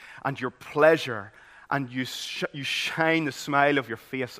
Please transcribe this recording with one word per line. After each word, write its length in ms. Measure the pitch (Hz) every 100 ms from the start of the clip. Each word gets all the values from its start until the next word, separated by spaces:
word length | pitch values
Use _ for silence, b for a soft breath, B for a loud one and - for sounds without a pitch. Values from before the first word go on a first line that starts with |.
| B B
and 160 | - 131
your 100 | 127
pleasure, 840 | - - - 151 160 135 110 101 B B B B
and 200 | 139 127
you 140 | 127
sh-, 400 | 127 - - - 175
you 100 | 147
shine 600 | 131 - - - 160 165
the 80 | 151
smile 460 | - - 143 143 143
of 100 | 120
your 80 | 110
face 420 | - 135 123 -